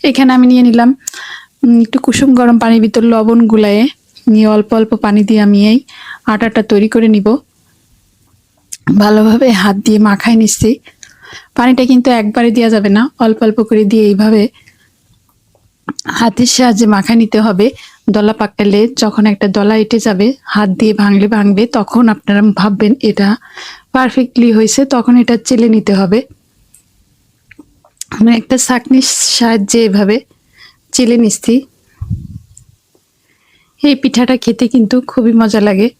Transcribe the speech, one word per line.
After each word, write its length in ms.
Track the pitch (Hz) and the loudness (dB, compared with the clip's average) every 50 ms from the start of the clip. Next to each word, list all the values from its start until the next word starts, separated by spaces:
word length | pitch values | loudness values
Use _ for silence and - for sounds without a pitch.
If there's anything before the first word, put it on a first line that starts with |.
এখানে 280 | - 294 247 262 269 254 | -4 -2 0 2 2 2
আমি 140 | 254 254 254 | 4 4 4
নিয়ে 160 | 247 254 247 | 4 4 4
নিলাম, 280 | 247 240 220 233 240 247 269 - _ - - - - - - - - _ _ _ | 4 4 2 2 2 2 0 -2 _ -16 -18 -18 -18 -18 -20 -20 -20 _ _ _
উম, 160 | - 240 240 233 | 0 2 2 2
একটু 160 | 226 220 - 262 | 2 0 -2 -4
কুসুম 320 | - 269 226 - 277 269 254 | -2 -2 -2 0 2 2 2
গরম 220 | 240 247 240 240 220 | 2 4 2 2 2
পানির 220 | 233 226 226 226 | 2 2 2 2
ভিতর 200 | 220 214 - 240 226 | 0 0 0 0 0
লবণ 360 | 233 226 220 214 226 233 233 233 | 2 0 0 0 2 2 2 2
গুলায়ে 360 | 214 220 214 214 202 202 214 247 302 - _ _ _ _ - _ | 2 2 2 2 2 2 0 0 -2 -4 _ _ _ _ -6 _
নিয়ে 220 | 247 214 214 220 214 | 0 2 2 2 2
অল্প 220 | 214 214 214 - | 2 0 0 0
অল্প 180 | 233 220 220 220 226 | -2 -2 0 -2 -2
পানি 240 | 208 - 208 202 214 202 | -2 -2 0 0 0 0
দিয়ে 160 | 220 220 208 | 2 2 2
আমি 180 | 208 202 202 202 208 | 2 2 2 2 2
এই 120 | 214 226 269 - - - - - - - - _ | 2 2 0 -2 -6 -16 -20 -20 -20 -20 -10 _
আটাটা 360 | 240 214 208 233 220 - 226 | -6 -4 -2 -4 -2 -2 -4
তৈরি 260 | 214 - 214 202 214 214 | -2 0 0 0 0 0
করে 200 | - 226 226 220 | 0 0 2 2
নিব। 200 | 214 208 196 208 240 311 - _ _ _ _ _ _ _ _ _ _ _ _ _ _ _ _ _ _ _ _ _ _ _ _ _ - - _ - - 202 | 2 2 0 0 -2 -2 -6 _ _ _ _ _ _ _ _ _ _ _ _ _ _ _ _ _ _ _ _ _ _ _ _ _ -20 -8 _ -2 0 2
ভালোভাবে 460 | 208 208 214 214 214 220 220 247 262 254 | 2 2 2 2 2 2 2 2 2 0
হাত 240 | 214 185 190 202 190 202 - | 0 0 0 -2 -2 -2 -2
দিয়ে 140 | 220 214 208 | 0 2 2
মাখায় 380 | 214 208 202 202 - 233 226 | 2 0 0 -2 0 0 2
নিচ্ছি। 340 | 220 220 208 - - - 214 269 - _ - _ _ - - _ _ - - - - - _ _ | 2 2 0 -2 -2 -2 -2 -2 -4 _ -18 _ _ -20 -20 _ _ -20 -20 -20 -20 -20 _ _
পানিটা 280 | - 240 254 254 262 254 | -2 0 2 2 2 2
কিন্তু 220 | 247 254 247 247 269 | 2 2 2 2 0
একবারে 380 | 240 226 208 214 214 247 233 233 | 0 0 -2 -2 -2 0 0 0
দেওয়া 200 | 214 247 226 226 | 0 0 0 0
যাবে 200 | 226 208 202 202 | 0 0 0 0
না, 120 | 196 214 247 302 - - | 0 0 0 -2 -2 -2
অল্প 200 | 233 220 220 - | 0 0 0 0
অল্প 160 | 233 214 214 247 | 0 -2 0 -2
করে 220 | 214 - 226 214 214 | -2 0 0 0 0
দিয়ে 200 | 202 226 220 214 | 2 2 2 2
এইভাবে 360 | 202 202 190 214 214 220 208 208 262 - _ _ _ _ _ _ _ _ _ _ _ _ _ _ _ _ _ _ _ _ _ _ _ _ _ _ - - - - | 2 2 0 0 2 2 0 0 -2 -6 _ _ _ _ _ _ _ _ _ _ _ _ _ _ _ _ _ _ _ _ _ _ _ _ _ _ -14 -14 -12 -12
হাতের 440 | - - - 233 233 - - 247 240 | -10 -6 -2 -2 -2 0 -2 -2 -2
সাহায্যে 340 | - 254 254 240 208 202 233 | 0 0 0 0 0 0 0
মাখায় 320 | 208 208 196 190 - 233 233 | 0 0 0 0 0 0 0
নিতে 200 | 226 214 - 214 | 0 0 0 0
হবে। 260 | 214 226 190 185 208 269 262 - - - _ _ _ 226 | 0 0 0 0 0 -2 -2 -6 -16 -20 _ _ _ -4
দলা 260 | 196 214 208 214 220 | -2 0 0 -2 -2
পাকালে 460 | - 208 202 - - 208 208 196 208 226 240 262 | -2 -6 -6 -4 -4 -2 0 0 0 0 -2 -2
যখন 280 | - 220 214 - 226 208 | -4 -4 -2 0 0 0
একটা 200 | 208 202 - 208 196 | 0 0 -2 -2 -2
দলা 260 | 185 208 202 208 220 | -2 0 0 0 0
এঁটে 220 | 220 208 214 233 220 | 0 0 0 -2 -2
যাবে, 280 | - 226 196 185 208 247 269 - _ | -2 -2 -2 0 0 -2 -2 -4 _
হাত 260 | - - 208 208 190 | -6 -4 -2 -2 -2
দিয়ে 240 | 185 - 233 214 208 | -2 0 0 -2 0
ভাঙলে 320 | 214 202 202 202 190 208 208 | -2 -2 0 0 0 0 0
ভাঙবে, 340 | 226 208 202 202 196 196 233 | 0 0 0 0 2 0 -2
তখন 380 | 233 - 226 196 - - 233 240 220 | -2 -2 -4 -4 -2 0 0 2 2
আপনারা 320 | 208 - - - 202 202 214 214 196 | 0 -2 -2 -2 0 2 2 0 0
ভাববেন 360 | - 190 214 196 - 220 208 277 - | 0 -2 -2 -2 0 0 0 0 0
এটা 260 | - 214 190 208 202 202 220 - _ - - - - - - - _ _ | -2 -2 -2 0 -2 -2 -2 -4 _ -16 -20 -20 -20 -20 -20 -20 _ _
পারফেক্টলি 560 | - 254 262 233 - 262 240 247 - 240 240 233 | -2 -2 -2 0 -2 -2 -4 -2 0 0 2 2
হয়েছে, 280 | 214 220 220 214 - 269 269 | 2 2 0 0 0 0 0
তখন 280 | 269 277 240 226 247 247 | 0 -2 -2 0 2 2
এটা 180 | 247 233 - 233 226 - | 2 2 2 -2 -4 -2
চেলে 240 | - 262 220 233 226 | -2 0 0 2 2
নিতে 240 | 220 214 - 208 196 | 0 0 0 0 0
হবে। 240 | 190 196 180 208 247 269 - - _ _ _ _ _ _ _ _ _ _ _ _ _ _ _ _ _ _ _ _ _ _ _ - - - _ _ _ _ _ _ _ - - | 0 0 0 0 -2 -2 -6 -14 _ _ _ _ _ _ _ _ _ _ _ _ _ _ _ _ _ _ _ _ _ _ _ -20 -20 -20 _ _ _ _ _ _ _ -16 -14
আমি 200 | - - 220 233 233 | -4 0 0 2 2
একটা 220 | 226 - - 254 247 | 0 -2 -4 -4 -4
ছাঁকনির 480 | - - 254 233 240 - 262 262 262 - - - - - - | -2 -4 -4 -6 -2 0 0 0 0 -2 -4 -4 -4 -4 -2
সাহায্যে 440 | - 240 226 233 208 196 - - 233 226 | -2 -2 -2 -2 -2 -2 -2 0 0 0
এভাবে 320 | 208 190 202 202 196 214 269 - _ _ _ _ _ _ _ - _ _ _ _ _ | 0 0 0 0 0 -2 -4 -6 _ _ _ _ _ _ _ -20 _ _ _ _ _
চেলে 240 | - - 247 226 240 | -4 -2 0 0 2
নিচ্ছি। 380 | 233 226 208 - - - - 233 269 - - _ _ _ _ _ _ - - - - - - - - - _ _ - _ _ _ _ _ _ _ _ _ _ _ _ _ _ _ _ _ _ _ _ _ _ _ _ | 2 0 0 -2 -4 -2 -2 -2 -2 -2 -6 _ _ _ _ _ _ -12 -10 -10 -12 -12 -16 -20 -20 -20 _ _ -20 _ _ _ _ _ _ _ _ _ _ _ _ _ _ _ _ _ _ _ _ _ _ _ _
এই 140 | - 294 269 | -2 -2 0
পিঠাটা 400 | 269 - - - 233 247 254 254 | 0 -2 -2 0 0 0 0 -2
খেতে 280 | 247 - 240 233 - 247 226 | -2 -2 -4 -2 -2 -2 0
কিন্তু 280 | - 247 220 196 254 254 254 | 0 0 0 0 0 -2 -4
খুবই 260 | - - 262 220 233 | -2 -4 -2 0 2
মজা 280 | 226 226 226 208 220 214 | 2 2 0 0 0 0
লাগে, 260 | 202 208 190 190 214 247 - | 0 0 0 0 -2 -2 -4